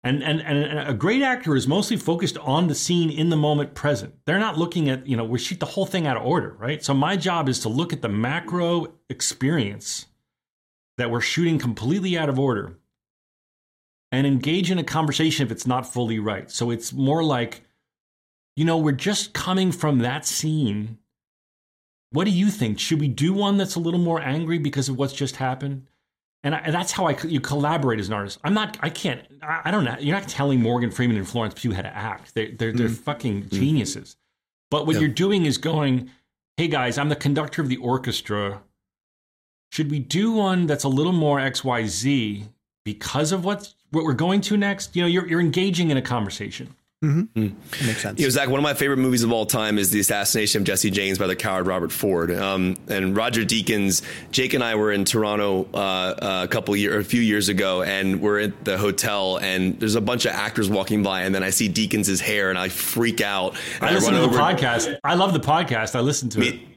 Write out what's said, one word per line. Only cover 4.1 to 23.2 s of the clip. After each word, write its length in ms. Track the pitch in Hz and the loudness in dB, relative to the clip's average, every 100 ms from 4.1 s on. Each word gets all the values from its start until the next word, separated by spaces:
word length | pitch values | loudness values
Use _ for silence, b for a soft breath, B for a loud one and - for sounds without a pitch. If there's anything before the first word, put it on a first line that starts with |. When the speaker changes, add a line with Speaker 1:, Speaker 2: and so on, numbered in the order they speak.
| - - | -8 -2
Speaker 1:
They're 120 | 180 | 0
not 200 | 220 151 | 0 -2
looking 320 | 175 185 147 | -2 0 0
at, 180 | 131 139 | 0 -2
you 80 | 117 | -2
know, 80 | |
we 160 | 113 120 | 0 -2
shoot 220 | - 180 | -2 -6
the 40 | 147 | -4
whole 200 | - 190 | -2 -2
thing 200 | 185 156 | 0 0
out 120 | 120 | 0
of 60 | 123 | 0
order, 320 | 170 - - | 0 -2 -6
right? 240 | 113 156 | -6 -4
So 100 | - | 0
my 220 | 139 151 196 | 2 2 0
job 320 | 180 170 139 | 0 0 0
is 120 | 123 | 0
to 80 | 113 | -2
look 240 | 120 170 | -2 -2
at 80 | - | -4
the 80 | 113 | -2
macro 840 | 101 117 156 165 175 170 175 - - _ | 0 0 -2 -4 -2 0 0 -2 -12 _
experience 1000 | - - - 131 165 101 104 - - - _ _ _ _ _ _ _ _ - | -6 -6 0 0 2 0 -4 -10 -10 -12 _ _ _ _ _ _ _ _ -6
that 120 | 120 | -2
we're 120 | 117 | -2
shooting 360 | - - 170 156 | 0 2 2 2
completely 600 | 123 107 117 190 185 170 | 0 -2 0 0 0 0
out 100 | 151 | 0
of 100 | 131 | 2
order 400 | 139 107 92 90 _ _ _ _ _ _ _ _ _ _ _ _ _ | 2 0 -4 -14 _ _ _ _ _ _ _ _ _ _ _ _ _
and 160 | 127 139 | 0 2
engage 420 | 135 151 175 175 | 2 2 0 0
in 80 | 185 | 0
a 60 | |
conversation 600 | 147 156 156 139 160 151 123 | 0 -2 0 2 2 2 -2
if 60 | |
it's 120 | 110 123 | -2 0
not 260 | 127 123 | -2 -2
fully 280 | 123 117 110 | -4 -2 0
right. 320 | 104 98 - | -2 -4 -8
So 180 | - 117 | -4 -2
it's 220 | 120 - | -2 -6
more 320 | 131 135 156 | 0 2 2
like, 380 | 160 127 120 - _ _ _ _ _ _ _ _ _ - | 2 0 -2 -8 _ _ _ _ _ _ _ _ _ -2
you 80 | 160 | 2
know, 120 | 165 | 4
we're 140 | 151 | 2
just 420 | 131 196 202 - | 0 0 -2 -4
coming 380 | - - 185 185 | -6 -2 2 2
from 280 | 175 156 135 | 2 2 2
that 260 | 120 143 - | 2 -2 -4
scene. 720 | - 156 156 127 104 107 113 _ _ _ _ _ _ _ _ _ _ _ | -2 0 0 0 0 -6 -12 _ _ _ _ _ _ _ _ _ _ _
What 140 | 143 202 | 0 2
do 60 | |
you 180 | 180 202 | 4 2
think? 280 | 196 113 104 | 2 -2 -2
Should 220 | - 160 | -2 0
we 80 | 147 | 0
do 260 | 113 | 0